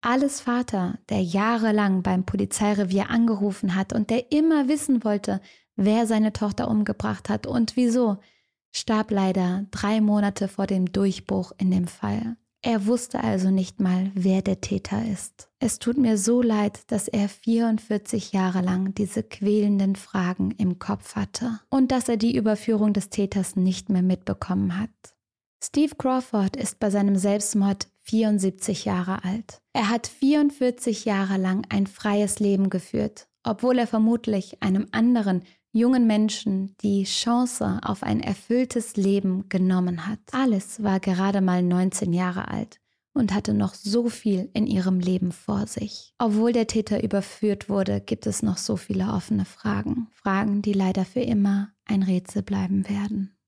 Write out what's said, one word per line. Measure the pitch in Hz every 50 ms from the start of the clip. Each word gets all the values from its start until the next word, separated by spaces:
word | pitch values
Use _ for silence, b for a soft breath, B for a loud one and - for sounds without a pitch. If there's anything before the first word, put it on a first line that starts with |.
Alice | - 240 240 262 269 277 277 -
Vater, | - - 240 247 247 240 - 196 180 180 202 - _ -
der | 214 202
jahrelang | 185 170 165 196 202 220 240 233 220 226 214 214 208 202 190 190
beim | 180 196 185 185 185
Polizeirevier | - - 196 202 196 - - 208 208 208 202 208 180 185 196 - -
angerufen | 233 233 233 233 226 196 202 208 190 - - 190 175
hat | 190 190 - -
und | 226 214 -
der | 226 240 247 _
immer | - 294 311 330 311 294 277 254
wissen | 302 294 - - 269 240 -
wollte, | 220 208 202 202 - 196 190 B B B B B B _
wer | - 196 208 214 226 233 220
seine | 226 214 220 220 214
Tochter | - 208 208 196 - - -
umgebracht | 226 214 208 202 208 - - 214 214 185 - -
hat | 208 214 -
und | - - 247 233 214 -
wieso, | - 247 240 226 254 247 220 202 196 b b b b b b b b _ _ _
starb | - - - 226 214 214 220
leider | 214 196 190 190 185 190 180 180 180 190 202 196
drei | - - - 202 214 220
Monate | 214 208 208 208 202 202 196 - 202 190
vor | - - 196 190
dem | 208 185 185 180
Durchbruch | 180 196 196 196 190 - - - 202 190 180 - - _
in | 190 185
dem | 185 190 175 170
Fall. | - - - 208 202 220 226 226 233 - _ _ _ _ -
Er | 247 233 220 196
wusste | 208 240 240 240 - - 240
also | - 226 208 190 185 190
nicht | 190 190 185 185 - -
mal, | 190 185 180 185 185 190 196
wer | 196 180 190 185 190
der | 190 - 190 190
Täter | - - 202 196 196 - 202 208 226
ist. | 226 202 - - - _ _ - _ _ _
Es | - 226 - -
tut | - 233 247 277
mir | 262 233 220 208
so | 190 214 240 247
leid, | 247 233 220 208 208 202 202 - - _
dass | 240 208 196 -
er | - 220 202 202
vierundvierzig | - - - - 226 226 233 233 220 214 - - 214 208 208 - - 208 185 -
Jahre | - 190 185 185 185 185
lang | 180 180 185 185 190 190 196
diese | - 208 185 - 220
quälenden | 214 - - - 202 202 208 214 208 208 202 196 190 196 196 -
Fragen | - - - 202 180 180 180 - 190 190
im | 220 - 220 185 180 180
Kopf | - - 202 196 - - -
hatte | 214 202 196 _ - 233 247 226 214 _ _
und | - 269 262 247
dass | 269 254 240 -
er | 240
die | 220 214 233 240
Überführung | 254 214 220 214 202 - - 226 208 214 214 208
des | 202 190 -
Täters | - - 196 190 - 202 185 - - -
nicht | 180 185 185 185 - -
mehr | 196 180
mitbekommen | 180 185 185 180 - - 196 - - - 185 190 202 190 175 185
hat. | 214 226 _ _ _ - _ _ _ _ _ _ _ _ _ _
Steve | - - - 285 302 302 -
Crawford | _ - 262 254 254 254 - - 214 196 196 -
ist | 269 233 196 - _
bei | - 208
seinem | 190 202 202 202 202 190
Selbstmord | 180 202 202 208 208 - - 214 196 196 196 196 - _ _ _
vierundsiebzig | _ - - 220 226 214 208 202 190 190 185 - - - 202 - -
Jahre | 208 196 180 180 180 190 - -
alt. | 180 190 226 220 - - - _ _ _
Er | - 220 202
hat | 233 233 233 -
vierundvierzig | - - - 269 294 302 302 285 285 - 254 247 247 247 - 240 214 202 -
Jahre | 226 202 196 196 190 196 190
lang | 185 185 185 196 - -
ein | - 196 196
freies | 196 - - - 214 202 208 208 196 - -
Leben | 214 202 202 196 196 190
geführt, | 190 185 - - - 226 208 208 - - - _ _ _ _
obwohl | 233 214 - - 254 254 254
er | 240 226
vermutlich | - 220 220 220 233 233 233 - 214 190 185 - - _ -
einem | 202 185 190 214 -
anderen | - 220 226 240 247 240 208 196 185 175 170 B B B B _ _
jungen | 220 233 240 262 254 240
Menschen | 226 214 214 214 214 208 - - 214 196 190 190 196 - _
die | - 208 202 196 196
Chance | 190 - - - 233 233 240 254 247 - - 214 208 185 196
auf | - - 202 190 -
ein | - 220 226
erfülltes | - - 196 - - - 233 247 254 254 - 240 220 - -
Leben | - 190 196 196 196 196 190 185 185 196 -
genommen | - 185 185 185 185 185 180 180 175 170 160
hat. | 190 214 - _ -
Alice | - 254 269 262 220 190 190 - - - 214
war | 208 190 190
gerade | 185 196 185 180 190 196 196 202
mal | 190 185 180 180 180
neunzehn | 175 175 180 185 190 - - - 180 170
Jahre | 175 185 180 180 185 - -
alt | - - 220 220 - _ _ _ _ _ _ _ _
und | 285 247 202 185
hatte | 208 202 - 208
noch | 208 208 190 -
so | - - 208 196 240 240 240
viel | 226 - - 220 196 185 180 - _
in | - 214 -
ihrem | 214 190 180 185 185 185
Leben | 175 180 185 185 185 180
vor | 170 - - - 208 196 208
sich. | 214 - - 214 208 - - - - _ _
Obwohl | 233 226 208 214 226 240 240
der | 240 220 226
Täter | - 226 208 - 214 -
überführt | - 202 202 202 190 - - - - 214 202 196 - -
wurde, | 101 101 95 196 202 202
gibt | 196 - 226 - - 220
es | 196 - -
noch | 208 185 -
so | - - 220
viele | 180 - - 202 190 185 202 220
offene | 190 - - 214 208 190
Fragen. | - - - - 214 202 202 214 214 - 247 226 -
Fragen, | _ _ _ 202 190 190 208 214 202 202
die | 202 208 202
leider | 196 190 185 190 190 185
für | - - 254
immer | 247 233 233 208 196 202 196 202 202 208 _ _ _
ein | - 214 196 190
Rätsel | 185 185 180 180 - - 208 196
bleiben | - 202 196 190 180 196 196 190 -
werden. | 202 202 202 208 220 202 196 190 _ _ _